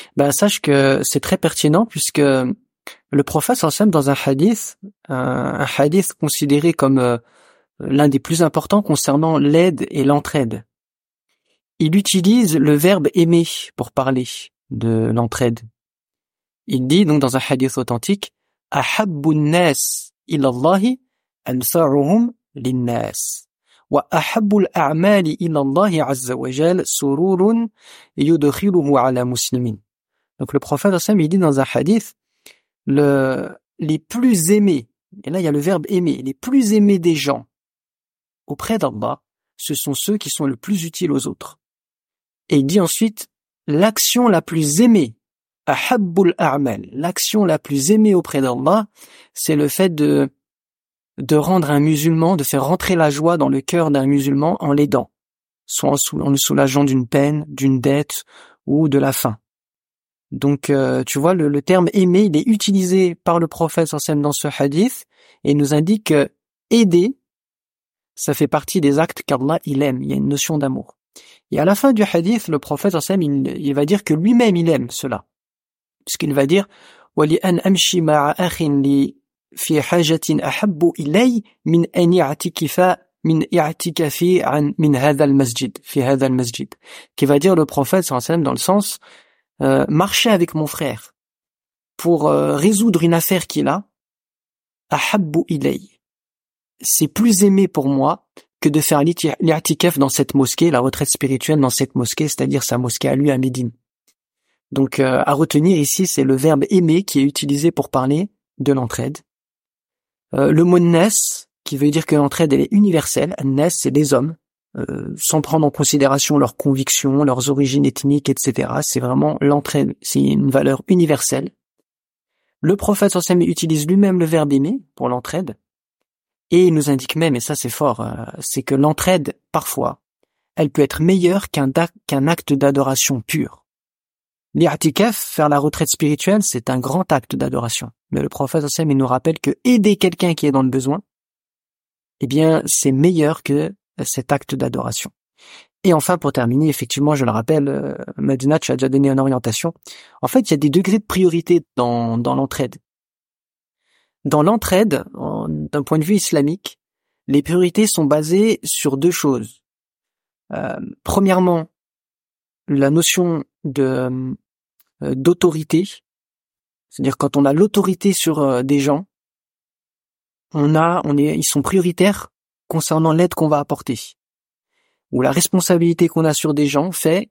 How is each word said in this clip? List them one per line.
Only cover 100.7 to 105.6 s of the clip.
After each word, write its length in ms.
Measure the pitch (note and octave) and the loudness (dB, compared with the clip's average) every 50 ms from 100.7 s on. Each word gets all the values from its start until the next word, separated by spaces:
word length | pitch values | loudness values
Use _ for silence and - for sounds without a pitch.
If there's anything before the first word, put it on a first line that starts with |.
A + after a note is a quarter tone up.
la 100 | D3+ B2 | 2 2
retraite 300 | B2 C3 - - D3 - | 0 -2 -2 -2 -4 -4
spirituelle 500 | - - - C3 C3+ B2+ - - D#3 D#3 | -2 -2 -2 -2 -2 -2 -2 0 0 2
dans 100 | C3+ B2+ | 2 0
cette 260 | - - C3+ B2+ - | 0 -2 -4 -2 -2
mosquée, 320 | C3+ B2 A2+ - - D#3 D3 | -4 -4 -4 -4 -4 -4 -4
c'est-à-dire 340 | - - C3+ C3+ C#3 C#3 - | -2 -4 -2 -2 -2 -2 -2
sa 160 | - C3+ B2 | -2 -4 -4
mosquée 300 | B2 B2 A2+ - - C3+ | -4 -4 -4 -2 -2 0
à 80 | C3+ | 0
lui 140 | C3+ C#3+ D3 | 2 2 2
à 80 | C3+ B2+ | 2 0
Médine. 340 | C3 C3 B2 C3 B2 A#2 A#2 _ _ _ _ _ _ _ _ _ _ _ _ _ _ _ _ _ _ _ | -2 -2 -2 -4 -6 -6 -8 _ _ _ _ _ _ _ _ _ _ _ _ _ _ _ _ _ _ _
Donc, 300 | C#3 C3+ C3+ C3 - - | -2 -2 -2 0 0 0
euh, 220 | C3+ C3 B2+ C3 - | 0 0 2 0 0
à 80 | - C#3+ | 0 2
retenir 460 | C#3 D#3+ D#3 - D3 | 0 0 0 2 2